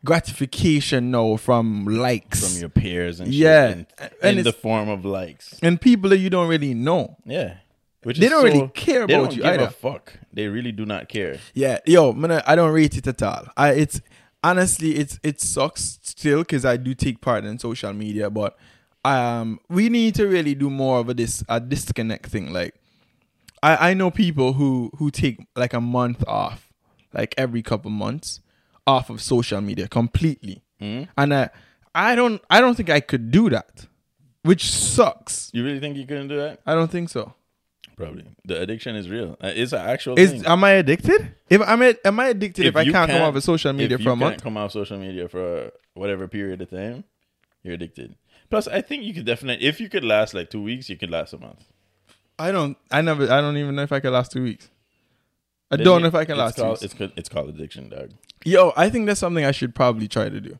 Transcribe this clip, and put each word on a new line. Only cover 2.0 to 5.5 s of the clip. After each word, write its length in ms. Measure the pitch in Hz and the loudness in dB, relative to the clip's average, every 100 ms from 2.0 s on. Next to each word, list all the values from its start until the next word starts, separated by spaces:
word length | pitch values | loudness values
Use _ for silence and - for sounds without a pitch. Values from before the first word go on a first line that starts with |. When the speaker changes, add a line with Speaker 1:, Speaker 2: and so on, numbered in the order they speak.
| 127 117 - - 95 | 0 -2 -4 -4 -4
Speaker 2:
From 60 | 90 | -6
your 100 | 85 | -2
peers 500 | - 92 87 87 85 | -2 0 -2 -4 -6
and 140 | 90 | -4
Speaker 1:
Yeah. 360 | 139 156 156 127 | 4 6 8 6
Speaker 2:
shit. 80 | 90 | 0
In, 100 | 85 - 147 - | -12 -18 -20 -2
Speaker 1:
And 160 | 185 196 | 0 2
Speaker 2:
in 40 | |
the 60 | 143 | 0
Speaker 1:
it's 80 | 107 | -2
Speaker 2:
form 300 | 110 110 107 | -4 -2 -2
of 160 | 101 95 | -6 -6
likes. 520 | 98 90 71 - | -6 -8 -14 -20